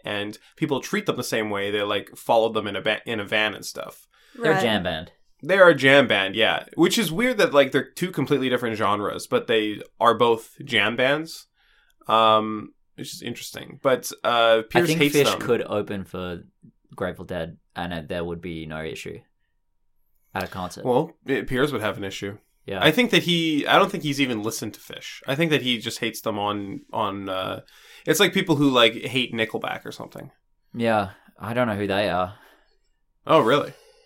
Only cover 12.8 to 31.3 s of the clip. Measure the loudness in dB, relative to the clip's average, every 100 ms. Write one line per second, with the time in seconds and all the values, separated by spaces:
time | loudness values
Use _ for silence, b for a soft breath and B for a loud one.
12.8 | _ -16 -16 -12 -10 -10 -12 -14 -16 -4
13.8 | 0 0 -2 -6 0 4 6 4 4 2
14.8 | 4 4 4 4 4 2 0 0 0 -4
15.8 | -4 -8 -10 -10 -8 -10 -14 _ -20 _
16.8 | _ -8 -8 -8 -10 -8 -8 -12 _ -10
17.8 | -8 -8 -8 -6 -6 -8 -10 -10 -10 -10
18.8 | -10 -10 -12 -16 -18 _ _ _ _ _
19.8 | _ _ _ _ _ -10 -8 -8 -10 -6
20.8 | 0 0 0 -6 -4 -4 -2 0 0 0
21.8 | -4 -6 -8 -8 -10 -10 _ _ -10 0
22.8 | 2 2 2 2 2 0 0 -2 2 2
23.8 | 2 -2 -4 -2 -2 -2 -4 -6 -10 -12
24.8 | -18 -16 -16 -12 -6 -2 0 0 0 -4
25.8 | -4 -6 -6 -4 -6 -2 -2 -4 -6 -12
26.8 | -8 -4 -4 -4 -6 -6 -6 -8 -14 B
27.8 | B B B 2 2 2 2 2 4 6
28.8 | 4 4 -4 -2 -2 -2 -4 -4 -6 -8
29.8 | -10 -14 -14 -16 -18 _ _ _ _ -4
30.8 | 0 0 0 -6 _